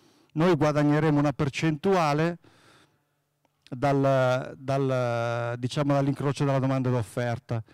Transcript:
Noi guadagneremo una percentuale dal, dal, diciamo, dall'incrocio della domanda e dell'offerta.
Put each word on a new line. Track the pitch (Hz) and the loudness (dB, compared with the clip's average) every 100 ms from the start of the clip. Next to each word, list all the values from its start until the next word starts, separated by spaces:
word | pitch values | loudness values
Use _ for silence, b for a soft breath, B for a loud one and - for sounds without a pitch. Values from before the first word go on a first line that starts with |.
| b b b | b b b
Noi | 151 175 | 0 2
guadagneremo | 160 151 147 147 147 156 143 | 4 2 2 2 2 2 2
una | 147 | 2
percentuale | 139 147 - 165 151 196 190 156 147 165 170 _ b b b b b b b _ _ _ _ - | 0 -4 -2 -2 0 2 2 2 2 0 -4 _ b b b b b b b _ _ _ _ -16
dal, | 131 139 139 135 135 127 127 147 - | -4 -2 2 2 2 2 0 -4 -10
dal, | 135 135 139 131 120 117 117 117 117 120 | -4 -2 0 0 -2 -2 -2 -4 -4 -6
diciamo, | 123 - 143 | -6 -4 0
dall'incrocio | 139 139 135 139 135 | 0 0 -2 -2 -2
della | 143 135 | 0 0
domanda | 131 135 127 | 0 0 0
e | |
dell'offerta. | 123 110 - 120 117 - 117 - | -2 -4 -6 -4 -4 -6 -8 -8